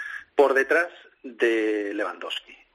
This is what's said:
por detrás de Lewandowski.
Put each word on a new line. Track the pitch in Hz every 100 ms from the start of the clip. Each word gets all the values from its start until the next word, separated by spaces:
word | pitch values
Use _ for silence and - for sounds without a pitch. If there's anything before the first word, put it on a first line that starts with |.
| - - - -
por | 135 135
detrás | 135 160 175 - - _
de | 131 113 117 113 107 107 101
Lewandowski. | 101 92 87 - - - - _